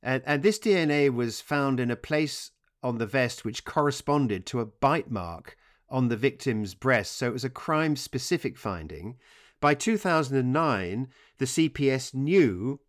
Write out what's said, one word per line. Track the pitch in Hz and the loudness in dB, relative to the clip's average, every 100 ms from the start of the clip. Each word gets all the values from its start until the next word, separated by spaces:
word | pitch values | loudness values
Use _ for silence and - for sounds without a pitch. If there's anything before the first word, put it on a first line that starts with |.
And, | - 131 - | -2 -4 0
and | 147 | 2
this | 180 208 | 2 2
D | 220 | 2
N | 190 160 | 4 4
A | 147 143 | 4 4
was | 120 117 113 | 2 -2 -4
found | - 147 139 127 | -2 0 2 0
in | 120 | 0
a | 120 | -2
place | - 151 151 - - _ _ _ | -2 0 0 -4 -14 _ _ _
on | 127 117 | -6 -2
the | 110 | -2
vest | 135 123 - 113 | 0 0 -2 -8
which | 117 | -8
corresponded | - - 147 139 - 147 131 98 - | -4 0 2 0 0 2 2 -2 -4
to | 123 | -4
a | 110 | -4
bite | _ 135 156 - | _ 2 2 -2
mark | 107 87 85 - - _ _ _ | -6 -6 -8 -14 -20 _ _ _
on | 131 123 | 0 0
the | 113 | 2
victim's | 131 131 135 110 101 | 0 0 -4 -2 -4
breast. | 92 131 123 98 - | -4 0 2 0 -4
So | 123 | -4
it | |
was | 123 | -4
a | 131 | -8
crime-specific | 127 - 156 160 147 - 131 127 175 - - | -8 -2 0 0 -2 -4 -8 -2 -2 -2 -6
finding. | 107 90 78 76 92 123 _ - _ _ | -8 -6 -8 -12 -12 -16 _ -20 _ _
By | 147 | 2
two | 147 - 214 | 2 2 0
thousand | 196 160 139 135 | 2 2 2 0
and | 123 | 2
nine, | 139 160 107 90 104 131 _ _ _ | 2 2 0 -2 -4 -8 _ _ _
the | 131 | -4
C | - 160 | 0 0
P | - 135 | 2 0
S | 131 131 | 0 -4
knew | 131 139 190 139 90 117 139 | -4 2 4 4 2 -6 -8